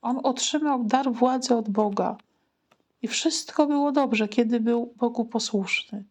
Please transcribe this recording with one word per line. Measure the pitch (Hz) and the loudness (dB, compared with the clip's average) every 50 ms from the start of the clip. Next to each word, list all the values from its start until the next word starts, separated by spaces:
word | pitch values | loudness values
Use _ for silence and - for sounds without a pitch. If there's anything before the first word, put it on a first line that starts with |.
On | - 240 254 262 277 | -2 -2 -4 0 0
otrzymał | 277 254 269 - - - 302 311 294 277 254 240 | -2 0 0 -2 -2 0 0 0 2 0 0 0
dar | 208 233 262 277 269 | 2 0 2 2 0
władzy | 233 233 247 254 254 254 254 - 247 | 2 2 2 2 2 0 2 2 0
od | 233 220 214 | 2 2 0
Boga | 196 214 214 208 196 196 180 - 214 - - _ _ _ _ _ _ _ _ _ _ _ _ _ _ _ | 0 0 0 0 0 0 -2 -2 -2 -6 -12 _ _ _ _ _ _ _ _ _ _ _ _ _ _ _
i | - | -8
wszystko | 220 - - - 330 320 - - - - - 302 | -6 -4 -2 -2 -2 -2 -2 -8 -6 0 0 2
było | 285 294 285 285 294 | 2 2 2 2 2
dobrze, | 269 294 277 262 233 208 214 | 2 2 2 2 2 0 0
kiedy | 208 - - 240 220 233 233 | 0 2 0 2 2 2 0
był | 220 233 233 233 233 240 - | 2 2 2 0 0 -4 -4
Bogu | - 240 233 233 233 226 | -4 -4 -2 0 -2 -4
posłuszny. | 226 - 226 226 - - 202 190 175 - - - - - 202 202 _ | -2 -2 -4 -4 0 -2 -2 -2 0 -4 -4 -4 -6 -12 -14 -14 _